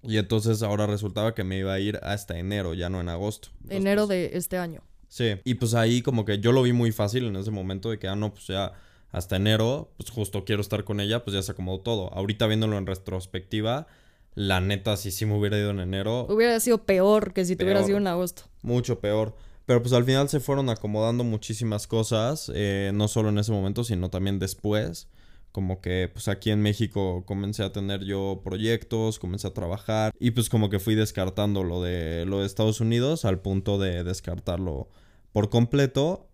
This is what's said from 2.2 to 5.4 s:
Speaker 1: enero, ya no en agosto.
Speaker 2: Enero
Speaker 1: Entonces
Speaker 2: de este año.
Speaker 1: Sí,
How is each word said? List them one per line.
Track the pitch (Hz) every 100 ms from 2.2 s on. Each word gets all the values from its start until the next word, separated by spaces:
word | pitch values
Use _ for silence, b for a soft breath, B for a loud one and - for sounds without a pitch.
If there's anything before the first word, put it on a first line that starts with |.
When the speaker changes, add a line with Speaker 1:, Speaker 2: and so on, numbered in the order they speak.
| - 85
Speaker 1:
enero, | 92 104 90
ya | 87 87
no | 92
en | 87
agosto. | 85 101 110 - - -
Speaker 2:
Enero | 196 196 202
Speaker 1:
Entonces | 214 185 170
Speaker 2:
de | 175
este | 175 185
año. | 175 160 - - -
Speaker 1:
Sí, | - 120 101